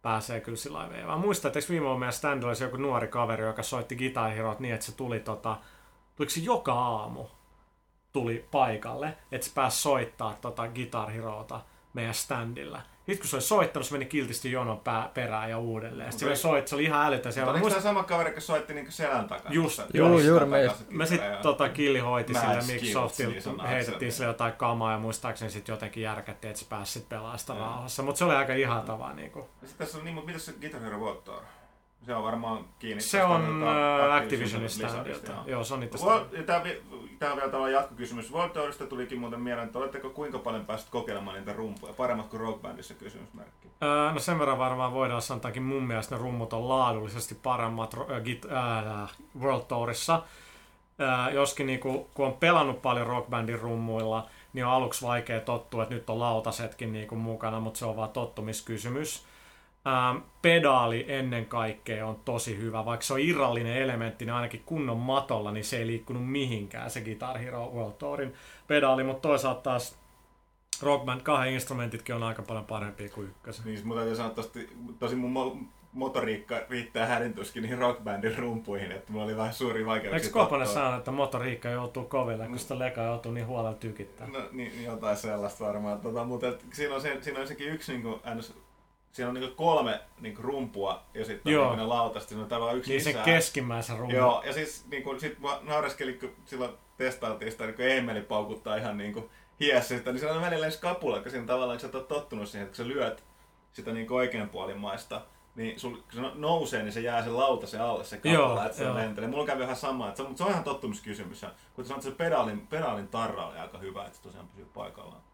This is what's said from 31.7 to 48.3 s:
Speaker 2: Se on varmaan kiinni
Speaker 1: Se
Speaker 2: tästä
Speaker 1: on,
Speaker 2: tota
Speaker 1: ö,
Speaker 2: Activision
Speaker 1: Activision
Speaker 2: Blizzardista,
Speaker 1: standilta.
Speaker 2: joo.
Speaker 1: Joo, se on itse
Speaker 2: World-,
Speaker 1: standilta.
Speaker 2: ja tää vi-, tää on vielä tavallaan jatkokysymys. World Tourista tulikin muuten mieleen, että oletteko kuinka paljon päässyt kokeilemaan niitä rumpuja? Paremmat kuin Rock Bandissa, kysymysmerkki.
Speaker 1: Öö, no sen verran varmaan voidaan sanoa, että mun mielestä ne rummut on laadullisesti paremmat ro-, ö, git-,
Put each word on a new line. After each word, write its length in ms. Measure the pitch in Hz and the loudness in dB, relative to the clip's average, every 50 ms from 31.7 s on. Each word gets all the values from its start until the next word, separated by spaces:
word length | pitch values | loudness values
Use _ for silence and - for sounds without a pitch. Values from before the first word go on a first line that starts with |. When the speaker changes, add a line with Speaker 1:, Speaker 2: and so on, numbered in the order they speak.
| - _ _ _ _ _ 117 | -20 _ _ _ _ _ -8
Speaker 2:
Se 100 | 123 120 | -4 -4
on 80 | 113 107 | -2 0
varmaan 420 | 113 113 113 117 113 110 104 90 - - - | -2 -2 -2 -2 -4 -4 -4 -6 -12 -18 -12
kiinni 220 | - 113 104 104 | -8 -6 -4 -4
Speaker 1:
Se 160 | 107 - - | -2 2 4
Speaker 2:
tästä 100 | 196 185 180 170 | 6 6 8 6
Speaker 1:
on, 80 | 165 160 160 160 156 | 6 4 2 2 2
Speaker 2:
tota 120 | 156 151 | 2 4
Speaker 1:
ö, 440 | 151 147 147 147 143 143 143 143 147 | 4 6 6 6 6 6 6 8 8
Speaker 2:
Activision 20 | |
Speaker 1:
Activision 440 | 147 127 110 147 117 123 107 107 113 | 6 4 4 0 0 0 0 0 -2
Speaker 2:
Blizzardista, 260 | 113 110 - 110 110 117 113 113 - 143 143 143 - | -2 -2 -4 -4 -4 -4 -4 -4 -4 -6 -6 -8 -8
Speaker 1:
standilta. 40 | - | -8
Speaker 2:
joo. 120 | - 113 117 135 131 | -10 -10 -6 -4 -4
Speaker 1:
Joo, 60 | 120 113 | -4 -2
se 100 | 110 135 | -2 -4
on 100 | 131 120 | -4 -4
itse 140 | 113 - | -6 -6
Speaker 2:
World-, 120 | - 175 196 226 226 | 0 4 6 6 6
Speaker 1:
standilta. 180 | - 135 143 | 4 0 -8
Speaker 2:
ja 60 | 160 160 | -8 0
tää 200 | 170 170 170 170 | 2 2 2 2
vi-, 200 | 180 156 - - - 135 120 113 - - - | 0 -6 -8 -10 -14 -16 -14 -14 -16 -8 -2
tää 120 | 156 143 | -2 0
on 60 | 143 | 0
vielä 140 | 135 139 135 | 0 -2 0
tavallaan 200 | 135 135 131 135 135 | 0 0 2 4 4
jatkokysymys. 580 | 135 135 135 123 113 120 110 120 117 110 110 135 | 4 4 2 -4 -8 -8 -6 -6 -8 -8 -4 -2
World 180 | 165 175 170 | -2 -2 0
Tourista 340 | 170 160 147 147 147 - 139 | 0 -2 -4 -4 -4 -8 -8
tulikin 320 | 127 135 123 123 120 135 120 | -8 -6 -6 -6 -6 -6 -6
muuten 200 | 120 117 117 120 | -6 -6 -6 -6
mieleen, 240 | 123 123 120 117 117 | -4 -4 -4 -4 -4
että 120 | 110 104 127 | -6 -4 -4
oletteko 300 | 135 135 135 135 131 131 | -4 -4 -6 -8 -10 -10
kuinka 300 | - - 147 143 135 117 | -8 -6 -6 -6 -6 -4
paljon 260 | - 120 110 110 101 | -4 -4 -4 -4 -4
päässyt 240 | - 110 110 - - | -4 -6 -6 -8 -6
kokeilemaan 480 | - 120 110 117 104 101 98 98 95 | -6 -6 -4 -4 -6 -6 -6 -8 -10
niitä 160 | 98 98 101 104 | -8 -8 -8 -6
rumpuja? 400 | 110 110 110 98 - - - - | -6 -6 -6 -8 -10 -12 -14 -6
Paremmat 340 | - 127 123 120 110 107 | -2 0 0 0 -2 -2
kuin 120 | - - 110 | -6 -8 -6
Rock 200 | 113 113 107 - | -4 -4 -4 -6
Bandissa, 320 | - 101 98 - - - - | -8 -12 -12 -12 -14 -16 -16
kysymysmerkki. 720 | - - 101 - - - - - - - - - - - - - _ 151 | -14 -16 -16 -14 -14 -18 -16 -16 -18 -18 -18 -20 -20 -20 -20 -10 _ 0
Speaker 1:
Öö, 280 | 147 147 147 147 151 | 2 4 4 4 4
no 80 | 160 143 | 2 0
sen 200 | - - 170 160 | 0 0 2 2
verran 180 | 147 135 131 | 4 2 4
varmaan 360 | 123 131 127 127 127 127 127 123 | 4 2 2 2 2 0 0 2
voidaan 280 | 131 131 123 123 117 | 2 2 2 2 -2
sanoa, 200 | 113 - 135 117 - 123 | -2 -2 -6 -4 -4 -6
että 100 | 107 127 | -4 -2
mun 220 | 131 131 139 135 131 | -2 0 0 0 0
mielestä 320 | 123 117 110 107 - 135 | 0 0 -2 -2 -4 -4
ne 60 | 113 | -4
rummut 320 | 120 127 123 120 113 113 117 | -4 -2 -2 -2 -2 -2 -2
on 160 | 113 117 123 | -2 0 2
laadullisesti 640 | 131 131 127 123 113 110 107 104 101 117 110 - 113 | 4 6 6 4 4 0 -2 -4 -6 -6 -6 -6 -10
paremmat 580 | - - 131 123 117 117 113 113 113 113 113 - | -4 0 0 2 2 2 0 0 -2 -4 -4 -4
ro-, 140 | 120 135 - | -8 -6 -4
ö, 100 | 135 120 | -4 -4
git-, 320 | 110 120 | -2 -4